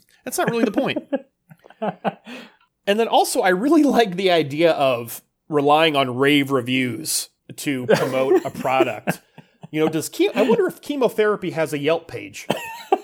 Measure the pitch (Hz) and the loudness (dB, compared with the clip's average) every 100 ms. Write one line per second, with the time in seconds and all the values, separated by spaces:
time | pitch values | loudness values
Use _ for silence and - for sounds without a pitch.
0 | _ _ - - 269 233 226 302 214 - | _ _ -10 -4 -2 0 0 0 -2 -4
1 | - 269 - _ _ - _ - 214 - | -6 -10 -10 _ _ -20 _ -8 -8 -6
2 | 208 - 226 247 - _ _ _ - 208 | -8 -8 -18 -20 -20 _ _ _ -2 0
3 | 226 269 - 277 185 185 277 320 285 202 | 2 2 2 0 2 2 4 4 4 4
4 | 220 175 190 170 143 147 165 - 135 120 | 2 2 2 2 2 2 2 4 0 0
5 | 120 - _ _ - 147 143 151 165 143 | -6 -14 _ _ -4 0 4 4 4 2
6 | 127 123 139 147 135 135 120 131 127 110 | 0 2 2 4 2 -2 0 -2 -2 -6
7 | - - - _ - 131 151 131 123 202 | -6 -6 -8 _ -20 -10 -6 -4 0 0
8 | 143 131 131 359 139 - 131 131 127 107 | 0 -2 2 0 0 -6 -2 2 0 -2
9 | - - _ - _ _ - 156 156 156 | -8 -8 _ -20 _ _ -8 -2 0 -2
10 | - - 339 202 240 403 359 - - 285 | -6 -2 -2 2 2 2 0 -4 -8 -2
11 | 226 - 214 196 175 147 151 143 143 165 | -2 0 0 0 -6 -4 -4 -2 -2 -2
12 | - 113 101 - - - 906 932 - 370 | -4 -14 -14 -14 -6 -6 -6 -12 -4 -4